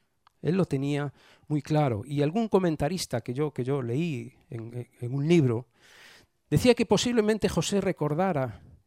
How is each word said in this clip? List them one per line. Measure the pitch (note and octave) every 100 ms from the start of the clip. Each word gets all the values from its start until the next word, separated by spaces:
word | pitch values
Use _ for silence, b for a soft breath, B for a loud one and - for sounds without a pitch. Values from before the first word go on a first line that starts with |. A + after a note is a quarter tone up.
| _ _ _ _
Él | D3 F#3
lo |
tenía | E3+ C3+ C#3 C#3+ C#3+ b b b -
muy | D3
claro. | - D3+ C#3+ G#2
Y | B2 C#3+
algún | C#3+ G3 A3
comentarista | G3+ F3+ D3+ C#3+ F3+ - A#2+
que | -
yo, | B2 D3+
que | -
yo | B2 C#3
leí | A#2+ B2+ E3+ B2+ A#2 - -
en, | A#2+ A#2 B2 A#2 _
en | A#2+
un | C#3 D3+
libro, | F3 C3 A#2 - B B B B B B _ -
decía | - B3
que | A#3
posiblemente | A#3 G3 B3 A#3+ G#3 A3 G3
José | - - G3
recordara | F#3+ - D3+ D3+ F#3+ D3+ B2+ G2+ - -